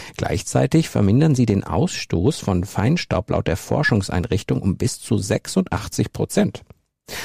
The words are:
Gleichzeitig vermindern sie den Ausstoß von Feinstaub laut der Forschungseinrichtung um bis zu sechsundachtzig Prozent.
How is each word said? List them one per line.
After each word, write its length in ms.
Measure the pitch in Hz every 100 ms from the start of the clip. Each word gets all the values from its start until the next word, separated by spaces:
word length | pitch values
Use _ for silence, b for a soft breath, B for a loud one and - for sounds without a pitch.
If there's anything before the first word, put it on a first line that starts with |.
| B -
Gleichzeitig 720 | - - - 127 135 160 160
vermindern 460 | 117 98 120 160 127
sie 100 | 110
den 180 | 98
Ausstoß 760 | - 87 175 - - 85 101 -
von 260 | - 92 98
Feinstaub 640 | - 107 170 - 87 -
laut 180 | - -
der 100 | 82
Forschungseinrichtung 1040 | - 123 156 107 - 87 80 92 - 127
um 160 | 98 87
bis 220 | - -
zu 180 | - 98
sechsundachtzig 920 | 98 - - - 185 - - - 113
Prozent. 520 | - - - 208 - - - _ _ - B